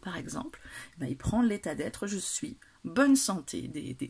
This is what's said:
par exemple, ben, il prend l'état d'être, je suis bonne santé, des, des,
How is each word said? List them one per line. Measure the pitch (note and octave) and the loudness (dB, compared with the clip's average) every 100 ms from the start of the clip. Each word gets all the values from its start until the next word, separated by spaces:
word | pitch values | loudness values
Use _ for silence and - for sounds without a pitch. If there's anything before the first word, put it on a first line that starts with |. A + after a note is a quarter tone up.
par | F#3+ E3+ | -8 -8
exemple, | - D3+ D4+ - - - - - | -6 -8 -8 -12 -16 -16 -16 -8
ben, | C3 | -6
il | C3+ | -4
prend | - A3 | 0 4
l'état | A#3 G#3 F3 C#3+ | 4 2 -2 -4
d'être, | E3+ - G3+ | -4 -6 -4
je | G3+ | -4
suis | - - - - - _ - | -4 -4 -6 -10 -18 _ -2
bonne | E3+ C#4 C4+ | 4 8 8
santé, | - F#3+ C#3 - - | 6 0 -4 -6 -6
des, | D3+ C3 | -8 -8
des, | B2+ | -6